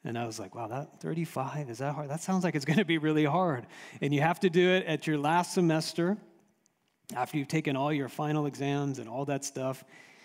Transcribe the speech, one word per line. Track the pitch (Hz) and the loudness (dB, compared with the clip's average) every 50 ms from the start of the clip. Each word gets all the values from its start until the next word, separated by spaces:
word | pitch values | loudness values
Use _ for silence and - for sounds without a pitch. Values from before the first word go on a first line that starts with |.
| _ | _
And | 143 113 120 | -8 -6 -6
I | 120 | -6
was | 113 110 110 | -6 -8 -10
like, | 101 92 - | -12 -12 -10
"Wow, | 117 117 107 | -10 -10 -8
that | 113 131 147 160 - - | -8 -8 -10 -10 -14 -10
thirty-five, | - 160 160 165 170 160 - 139 131 135 135 151 147 123 | -8 -6 -4 -4 -4 -4 -4 -6 -6 -4 -6 -6 -8 -8
is | 117 113 | -8 -6
that | 135 143 147 | -4 -4 -4
hard? | 147 151 139 | -6 -6 -8
That | 143 165 | -8 -8
sounds | - - 190 185 175 | -2 0 0 2 2
like | 175 151 | 0 0
it's | 156 131 | 0 0
gonna | 143 160 156 208 | 2 4 4 4
be | 156 165 160 | 4 2 2
really | 147 156 156 151 151 | 2 2 4 4 4
hard." | 147 143 175 185 175 147 120 110 - - - - - - - | 4 4 2 2 2 0 -2 -4 -10 -16 -18 -18 -18 -8 -4
And | - 143 | 0 2
you | 147 143 | 2 4
have | 143 165 175 - | 4 4 2 4
to | - 190 | 2 4
do | 156 180 180 180 | 6 6 6 6
it | 185 185 185 180 | 6 4 2 0
at | 156 147 - | -2 -2 0
your | 160 156 147 | 0 0 2
last | 143 147 165 175 175 - - | 2 4 4 4 2 2 2
semester, | 190 180 165 156 160 156 - - - 170 175 208 214 - - _ _ _ _ _ _ _ _ _ _ _ _ _ _ _ _ - | 4 4 4 4 2 0 -2 -2 0 0 0 0 -2 -4 -18 _ _ _ _ _ _ _ _ _ _ _ _ _ _ _ _ -4
after | 120 127 - - 151 | -4 -4 -2 -2 -4
you've | 139 - | -4 0
taken | - 156 151 151 139 | -2 -2 0 0 -2
all | 131 139 147 | 0 0 0
your | 156 147 139 123 | 0 -2 -2 -4
final | - - 156 151 151 151 147 | -4 -6 -2 0 0 0 0
exams | 147 123 113 139 139 143 143 143 139 135 123 | -2 -4 -4 -4 -2 -2 0 -2 -2 -4 -6
and | 113 110 | -8 -8
all | 117 127 139 | -6 -6 -4
that | 139 143 135 139 | -2 -2 -4 -4
stuff. | - - - 131 131 131 - - _ - - - - - - | -6 -6 -4 -4 -4 -4 -6 -12 _ -20 -20 -20 -20 -20 -20